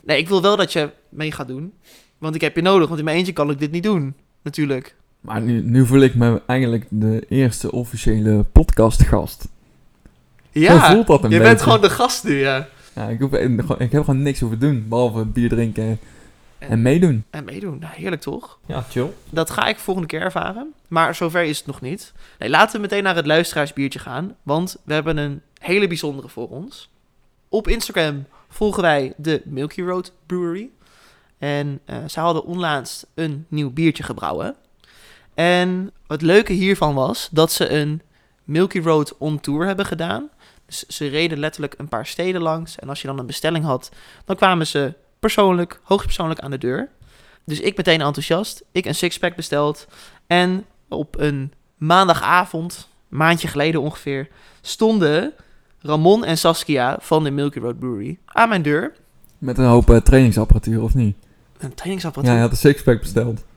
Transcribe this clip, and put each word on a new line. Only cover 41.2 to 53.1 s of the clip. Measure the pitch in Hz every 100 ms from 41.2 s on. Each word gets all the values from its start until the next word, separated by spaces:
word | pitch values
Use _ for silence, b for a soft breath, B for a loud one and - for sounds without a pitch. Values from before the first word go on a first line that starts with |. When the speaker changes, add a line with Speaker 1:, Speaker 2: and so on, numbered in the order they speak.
| 170 156
Speaker 1:
letterlijk | 151 - 147 -
een | 147
paar | 110 185
steden | - 185 185
langs. | 165 160 165 -
En | 127
als | 143
je | 131
dan | 139
een | 127
bestelling | 143 151 165
had, | 156 127 - b b b
dan | - 190
kwamen | 190 180 156
ze | 147 139 - _ _
persoonlijk, | 220 - 196 180 170 -
hoogstpersoonlijk | _ 196 - - 165 160
aan | -
de | 135
deur. | 123 139 269 _ b b b b
Dus | - 151
ik | - -
meteen | 180 160
enthousiast. | 143 143 151 165 214 - -
Ik | 180
een | 180
sixpack | 156 175 - 180 175
besteld. | 165 147 147 147 - b b b _
En | 175 180 185 208 _ _
op | 151 151 -
een | 147 143 135 _ _ _
maandagavond, | 156 175 190 156 104 175 180 165 170 - - _ _